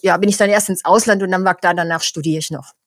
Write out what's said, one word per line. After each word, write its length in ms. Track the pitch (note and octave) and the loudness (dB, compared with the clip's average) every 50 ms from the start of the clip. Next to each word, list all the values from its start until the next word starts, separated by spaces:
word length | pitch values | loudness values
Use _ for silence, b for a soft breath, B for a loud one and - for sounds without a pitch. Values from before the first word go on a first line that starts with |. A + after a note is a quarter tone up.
ja, 140 | - F#3+ F3 | 0 0 2
bin 120 | F3 G#3 G#3 | 2 2 0
ich 80 | G3 | 2
dann 140 | - G#3 G3+ | 2 2 2
erst 180 | G3+ G3+ - - | 2 0 0 -2
ins 140 | F#3 - - | -4 -4 2
Ausland 380 | D#3+ F#3 A3+ - A3+ G3+ G3 | 2 4 4 4 2 0 0
und 80 | G3 F#3 | 0 -2
dann 140 | F#3 F#3 F#3+ | -2 0 0
war 100 | F#3 F3+ | 0 0
klar, 200 | - - F3 F3 | 0 0 0 0
danach 280 | F3+ E3+ E3 E3 E3 | 0 -2 -2 -4 -4
studiere 380 | - - - D#3+ D3 D#3+ D#3 D#3 | -4 -6 -6 -4 -4 -4 -4 -4
ich 100 | D#3 - | -6 -8
noch. 220 | D#3 C#3 C#3 - - _ _ | -10 -12 -12 -16 -20 _ _